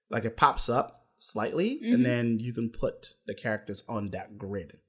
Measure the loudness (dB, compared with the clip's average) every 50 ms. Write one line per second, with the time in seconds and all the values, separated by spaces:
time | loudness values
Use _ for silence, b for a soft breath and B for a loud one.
0 | _ _ -4 -2 -2 -2 4 6 6 6 6 4 0 2 2 2 0 0 -6 _
1 | _ _ _ -12 -12 -6 -4 -2 -2 0 0 0 0 0 0 -2 2 4 4 4
2 | 6 4 4 2 2 2 2 0 0 -2 -2 -2 -2 -2 -2 -2 -2 -2 -2 -6
3 | -12 -18 -18 _ _ -10 -10 -6 -2 -2 -2 -2 -4 -8 -8 -8 -6 -6 -4 -4
4 | -4 -4 -6 -8 -8 -10 -12 -10 -8 -6 -6 -6 -8 -10 -14 -20 _